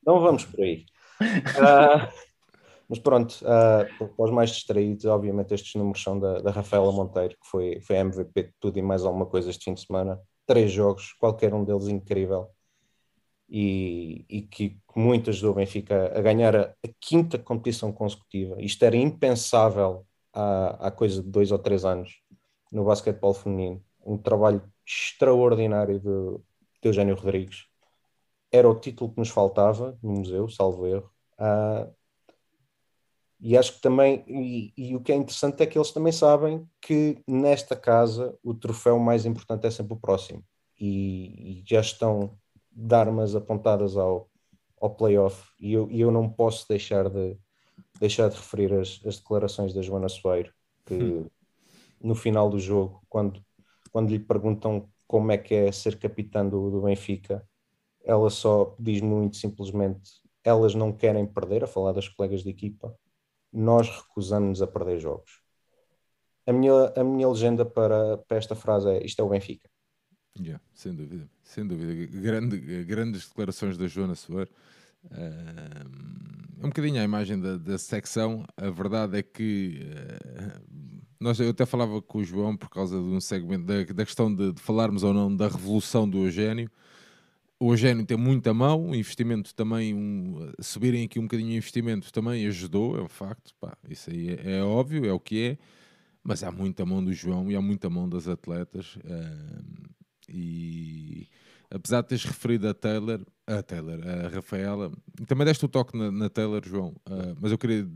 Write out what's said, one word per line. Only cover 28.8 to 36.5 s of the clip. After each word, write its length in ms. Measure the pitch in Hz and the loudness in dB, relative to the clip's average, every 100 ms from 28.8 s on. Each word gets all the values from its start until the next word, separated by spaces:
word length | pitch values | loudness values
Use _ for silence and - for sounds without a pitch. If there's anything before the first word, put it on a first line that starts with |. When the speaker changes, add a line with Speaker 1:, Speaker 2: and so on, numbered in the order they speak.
| - 113 117 | -2 -6 -6
Speaker 1:
que 60 | 113 | -4
nos 100 | 110 | -2
faltava 680 | - 98 101 104 107 127 123 | 2 2 6 4 4 -4 -8
no 100 | 110 | -6
museu, 360 | 101 92 92 110 | -4 -4 -4 -4
salvo 380 | - 95 90 90 | 0 0 0 -4
erro. 240 | 95 95 _ _ _ | -4 -6 _ _ _
Ah, 480 | 107 104 107 107 110 _ _ _ _ _ _ _ _ _ _ _ _ _ _ _ | 0 0 0 -4 -8 _ _ _ _ _ _ _ _ _ _ _ _ _ _ _
e 200 | 117 120 | 4 4
acho 160 | 123 | 4
que 80 | - | 2
também, 420 | 131 131 135 135 - | 2 6 6 4 -4
e, 460 | 135 127 120 104 - | -8 -6 -6 -10 -12
e 200 | 127 127 | -8 -6
o 40 | |
que 100 | 123 | 0
é 20 | |
interessante 480 | 143 127 - 143 139 | 0 0 -2 -4 2
é 40 | 160 | 2
que 100 | 156 | 2
eles 160 | 151 | 0
também 200 | - 160 | 0 0
sabem 540 | 165 151 147 156 | 4 6 6 4